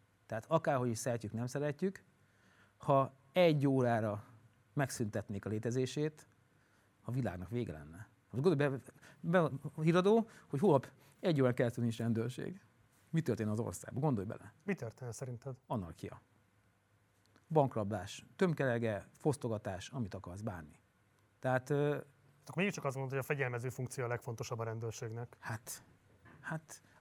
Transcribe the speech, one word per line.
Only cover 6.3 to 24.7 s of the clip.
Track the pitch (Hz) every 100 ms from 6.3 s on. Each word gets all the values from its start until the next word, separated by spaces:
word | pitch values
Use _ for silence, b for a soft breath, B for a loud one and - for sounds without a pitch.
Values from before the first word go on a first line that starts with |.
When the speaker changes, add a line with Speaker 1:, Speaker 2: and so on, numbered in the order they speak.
| _ _ b b b b _
Speaker 1:
a | -
világnak | 127 110 90 92
vége | 120 101
lenne. | 76 76 85 - _ _
Most | 110
gondolj | 170 143 143
be, | 135 - - B B
be, | 165 180 151 131 151 -
híradó, | 160 170 190 226 220 B -
hogy | 139
holnap | 180 139 - - B _
egy | 190 143
órán | 127
keresztül | 120 120 120
nincs | 117 113
rendőrség. | 117 113 117 - - 185 - _ _ _ _
Mi | 160
történne | 160 110 107
az | 107
országban? | 107 98 - 104
Gondolj | 151 113 98
bele. | - - -
Speaker 2:
Mi | -
történne | 196 113 - 123
szerinted? | 110 123 120 139 123 -
Speaker 1:
Anarchia. | 127 85 - 95 - - _ _ _ _ _ _ _ _ _ _ _ -
Bankrablás, | 156 135 113 101 104 98 - - -
tömkelege, | 185 147 135 117 117 98 -
fosztogatás, | - 156 131 123 107 - 95 -
amit | 135 107
akarsz, | 95 - 98
bármi. | 110 90 76 - _ _ _ _ _ _
Tehát, | 131 127 127
ö, | 143 147 139 - _ _ _
Speaker 2:
Akkor | - 160
mégiscsak | 202 165
azt | 143
mondod, | 131 135
hogy | 135
a | -
fegyelmező | 143 131 120 127
funkció | 127 123 -
a | 120
legfontosabb | 120 - 113 - 113
a |
rendőrségnek. | 113